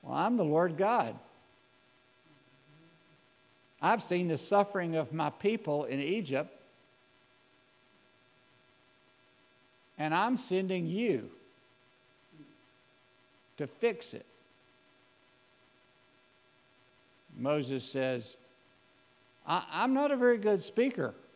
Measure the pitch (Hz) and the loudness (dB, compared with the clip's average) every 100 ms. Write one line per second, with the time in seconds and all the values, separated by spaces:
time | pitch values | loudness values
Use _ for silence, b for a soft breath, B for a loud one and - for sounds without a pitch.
0 | 135 135 185 240 160 151 175 156 196 240 | -4 -2 0 2 2 4 2 2 2 2
1 | 123 110 - - - _ _ _ _ _ | 0 -4 -16 -20 -20 _ _ _ _ _
2 | _ _ 156 147 139 139 143 151 165 165 | _ _ _ -20 _ -20 _ -20 -20 -20
3 | - - _ _ _ _ _ _ 160 220 | -20 -20 _ _ _ _ _ _ 2 2
4 | - 180 180 151 - 202 202 202 170 160 | 2 0 0 -2 2 2 4 0 -2 -2
5 | 143 156 151 - 202 220 220 147 135 135 | -2 -2 -4 0 -2 -2 -2 -2 -2 -4
6 | 143 202 165 135 151 - - _ _ _ | -2 -4 -2 -4 -4 -10 -20 _ _ _
7 | _ _ _ _ _ _ _ _ _ _ | _ _ _ _ _ _ _ _ _ _
8 | _ _ _ _ _ _ _ _ _ _ | _ _ _ _ _ _ _ _ _ _
9 | _ _ _ _ _ _ _ _ _ - | _ _ _ _ _ _ _ _ _ -6
10 | 151 165 214 254 - 185 190 185 165 185 | 0 2 2 0 0 -2 0 -2 -2 -2
11 | 240 139 107 - - _ _ _ _ _ | 0 0 -2 -16 -20 _ _ _ _ _
12 | _ _ _ 156 143 - - _ _ _ | _ _ _ -20 -20 -20 -20 _ _ _
13 | _ _ _ _ _ - 143 - 233 226 | _ _ _ _ _ -10 -10 -2 -2 -2
14 | - - - - _ _ _ _ _ _ | -10 -14 -16 -20 _ _ _ _ _ _
15 | _ _ _ _ _ _ _ _ _ _ | _ _ _ _ _ _ _ _ _ _
16 | _ _ _ _ _ _ _ _ _ _ | _ _ _ _ _ _ _ _ _ _
17 | _ _ _ - 131 151 131 135 123 135 | _ _ _ -6 -2 0 0 -4 -4 -2
18 | 131 127 110 - - _ _ _ _ _ | -2 -2 -6 -18 -20 _ _ _ _ _
19 | _ _ _ _ - 170 117 160 233 269 | _ _ _ _ -2 -2 -2 -2 0 2
20 | 285 277 247 233 202 196 - - 254 220 | 2 4 4 4 4 2 0 2 2 2
21 | 123 - - | -4 -6 -20